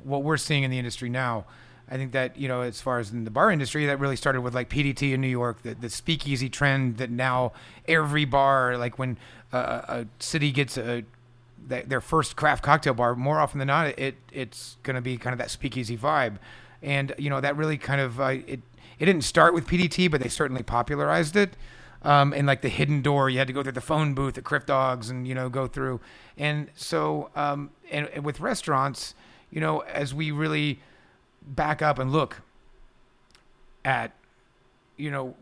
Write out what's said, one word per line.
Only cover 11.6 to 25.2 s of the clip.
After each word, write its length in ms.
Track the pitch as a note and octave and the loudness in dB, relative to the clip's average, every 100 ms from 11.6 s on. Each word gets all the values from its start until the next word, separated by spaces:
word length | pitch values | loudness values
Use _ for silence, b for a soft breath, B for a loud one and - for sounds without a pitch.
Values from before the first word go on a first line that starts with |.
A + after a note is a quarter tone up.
| B2+ | -8
th-, 180 | B2+ C3 | -8 -2
their 140 | C3 | -4
first 380 | - D#3+ C#3+ - | 0 0 0 0
craft 260 | D3+ C3+ | 2 2
cocktail 300 | - D#3 C#3+ | 4 4 4
bar, 200 | A#2+ B2 B2 | 2 2 2
more 240 | C3+ D#3 | 0 2
often 200 | D3 D3 | 0 0
than 80 | C3+ | 0
not, 200 | D3 D#3 - | 2 0 -2
it, 160 | C3+ C3+ - | -4 -6 -12
it's 460 | - B2+ - - - | -10 -10 -10 -14 -10
gonna 180 | - B2+ | -6 -4
be 160 | B2 B2 | -4 -4
kind 160 | B2 | -4
of 40 | B2 | -4
that 120 | A#2 | -6
speakeasy 460 | - C3+ B2+ A#2 A#2 | -6 -6 -4 -6 -2
vibe. 400 | C3+ D3+ A#2+ G#2 B B B B | 0 2 0 -2 B B B B
And, 320 | C#3+ C#3 C3+ - | -2 0 -2 -4
you 120 | C#3+ | -2
know, 120 | C3+ | 0
that 160 | C#3+ D3 | 0 0
really 200 | D#3 D3 | 0 -2
kind 220 | - C#3 | -2 0
of, 220 | C3 A#2 | 0 0
uh, 160 | C3+ C3+ - | 0 -2 -6
it, 140 | B2+ - - B B | -10 -12 -20 B B
it 80 | E3 | 2
didn't 180 | F3+ | 4
start 300 | - - D#3+ | 4 6 8
with 140 | E3+ - | 6 2
P 80 | F3 | 2
D 140 | F3 | 2
T, 180 | - F3+ | 4 4
but 140 | D3+ | 4
they 80 | B2 | 0
certainly 340 | - D3 C3 | -2 -2 -2
popularized 720 | A2+ A#2 A#2+ C#3+ D3 E3 D3+ G3 | -2 0 0 0 2 2 2 2
it. 220 | G3+ - B B B B | 2 -2 B B B B
Um, 280 | C#3+ C#3+ C#3 | 4 6 6
and, 160 | C#3 C#3+ | 4 2
like, 140 | C3+ | 2
the 80 | C3 | 0
hidden 320 | - D3 D3 | 0 2 2
door, 280 | C3+ C#3+ C3+ | 2 4 4
you 80 | B2+ | 2
had 100 | C3 | 0
to 60 | |
go 100 | C3 | -2
through 100 | C3+ | -4
the 80 | B2+ | -4
phone 320 | - D#3 D3+ | 0 2 2
booth 240 | C3+ C3+ B2+ | 0 -2 -4
at 80 | - | -2
Criff 200 | D3 - | -2 2
Dogs 440 | C3+ C3 B2+ A2 | 2 2 0 -4
and, 180 | B2+ | -6